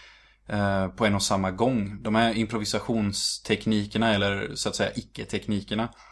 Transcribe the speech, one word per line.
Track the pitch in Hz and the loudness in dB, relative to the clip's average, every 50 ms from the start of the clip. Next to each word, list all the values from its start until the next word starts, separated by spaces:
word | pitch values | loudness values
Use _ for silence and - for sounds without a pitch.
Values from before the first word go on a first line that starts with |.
| - - - - - _ _ _ _ - | -20 -20 -20 -20 -20 _ _ _ _ -4
eh, | 107 104 101 98 98 98 95 92 | -2 0 2 2 2 2 0 -2
på | 92 - 117 | 0 0 2
en | 107 104 | 2 2
och | 101 95 | 2 2
samma | - 104 95 98 95 | 0 0 2 0 0
gång. | 92 95 117 127 131 117 101 98 104 101 - | 0 2 2 2 2 0 -2 -4 -6 -6 -4
De | 113 107 | 0 4
här | 110 117 117 110 | 4 4 4 2
improvisationsteknikerna, | 110 117 104 - 110 104 101 - 107 - - 120 113 107 101 98 - - - - - - - 110 - - 113 110 104 101 104 - 110 113 113 107 | 0 -2 0 -2 -4 -2 -2 -2 -4 -2 0 0 0 0 0 -2 -2 -4 -4 -4 -6 -2 0 0 0 2 0 0 0 0 0 0 0 2 4 4
eller | 101 101 101 98 98 101 - - | 4 4 2 0 0 -4 -6 -6
så | - - 107 | -4 -4 -4
att | - | -2
säga | - 104 - - | 0 -2 -2 -2
icke-teknikerna, | - - - _ - 104 - - 101 - - 107 101 101 - 104 107 117 120 - - - - | -6 -10 -10 _ -12 -10 -6 -6 -6 -2 -2 -4 -4 -2 -4 -4 -4 -4 -4 -6 -14 -20 -20